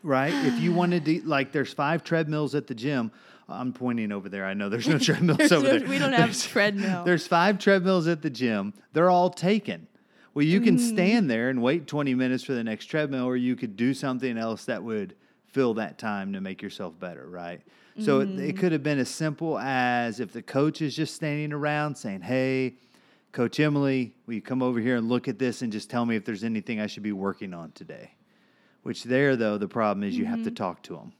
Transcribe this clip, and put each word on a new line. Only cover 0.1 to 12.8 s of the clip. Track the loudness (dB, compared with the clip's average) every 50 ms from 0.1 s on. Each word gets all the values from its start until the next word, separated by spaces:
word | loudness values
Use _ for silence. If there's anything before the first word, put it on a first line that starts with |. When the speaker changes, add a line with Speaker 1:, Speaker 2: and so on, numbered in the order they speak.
| 2 2 2 2 0
Speaker 1:
If | 2 0 0 0 2
you | 2 2 2
wanted | 4 2 2 2 2 2
to, | 2 0 0 0
Speaker 2:
<sighs> |
Speaker 1:
like, | 0 0 0 0 0 0
there's | -2 -2 -2 -2
five | -2 0 0 0 -2 0
treadmills | 0 0 0 2 0 0 -2 -2 0 -2
at | -2 -4
the | -4 -8
gym. | -4 -2 -2 0 0 0 -2 -6 -12 -20 -20 -20 -20 _ -14
I'm | -10 -6 -6 -6 -6
pointing | -4 -4 -2 -2 -2 -2 -2 -4
over | -6 -8 -8
there. | -8 -6 -4
I | -4 -4
know | -2 -2 -2
there's | -2 -2 0 2
no | 2 2
Speaker 2:
<laughs> | 2 2
Speaker 1:
treadmills | 2 2 4 2 4 4
Speaker 2:
There's | 6 6 6
Speaker 1:
over | 6 6
Speaker 2:
no, | 4 4 2
Speaker 1:
there. | 2 0
Speaker 2:
we | -2 0
don't | 0 2 4
have | 4 4 4
Speaker 1:
There's, | 2 -4 -6
Speaker 2:
treadmill. | -2 0 2 2 2 2 0 -2 -2 -2 0 2
Speaker 1:
there's | 2 2 2 2
five | 2 2 4 4 4 2 2
treadmills | 4 4 4 6 4 4 2 4 4 2
at | 0 0 -2
the | -6
gym. | -4 0 0 0 2 0 -2 -4 -8 -12 -20 _ 2
They're | 4 6 6
all | 6 6 4 2
taken. | 0 0 0 2 2 2 0 -4 -8 -8 -10 -20 _ _ _ _ _ _ -20 _ _
Well, | 2 4
you | 4 4 6
can | 6 6 4
Speaker 2:
Mm-hmm. | 4 4 2 2
Speaker 1:
stand | 2 4 4 4 4 4 4
there | 2 2 2 0
and | 0 2
wait | 2 2 2 0 -2 -4
twenty | -4 -2 0 0 0
minutes | 0 2 0 0 -2 -2
for | -4 -4
the | -2 -2
next | -4 -4 -6